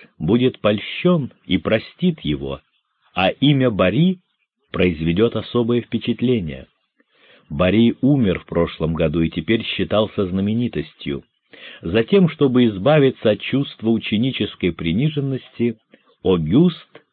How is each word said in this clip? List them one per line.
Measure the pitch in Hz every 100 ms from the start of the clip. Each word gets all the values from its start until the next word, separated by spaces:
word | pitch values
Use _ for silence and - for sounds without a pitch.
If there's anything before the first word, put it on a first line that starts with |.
| - -
будет | 78 120 127 -
польщен | 104 104 - - 180 175 120 - -
и | -
простит | - 110 - - 185 160
его, | - 71 67 67 _ _ _ _ _
а | - 92
имя | - 139 139 127
Бари | 98 92 110 180 180 _ _ _ _ _
произведет | - 92 80 82 85 117 113
особое | 98 120 117 120
впечатление». | 113 117 - 113 123 120 82 65 - _ _ _ _ _ _ _ _
Бари | 71 90 104 117 -
умер | 131 143 104 87
в | -
прошлом | 85 85 - 80
году | 80 80 82
и | 82
теперь | 87 80 113
считался | 107 - 87 104 107 - 95
знаменитостью. | 95 101 113 120 78 78 _ 71 67 - _ _ - - -
Затем, | 85 101 - 202 175
чтобы | - 139 123 120
избавиться | 98 107 151 135 113 113
от | 104
чувства | - 131 143 - 110
ученической | 113 - 107 131 120 104 - 92
приниженности, | 82 82 90 151 147 139 131 - - 120 113 _ _ _ _
Огюст | - 92 78 113 180 160 - - _